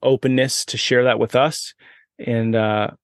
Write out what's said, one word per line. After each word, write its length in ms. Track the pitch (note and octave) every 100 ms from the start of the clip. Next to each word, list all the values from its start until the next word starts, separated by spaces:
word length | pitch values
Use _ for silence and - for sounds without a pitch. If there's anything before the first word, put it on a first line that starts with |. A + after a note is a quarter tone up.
openness 640 | B2+ C3 C3 B2+ C3 - -
to 120 | -
share 260 | - B2
that 160 | B2+ A2+
with 140 | A2+ B2
us. 380 | D3+ D#3 - - - - _ -
And, 360 | - A#2 A2+ A2+
uh, 340 | G#2+ G#2+ G#2 -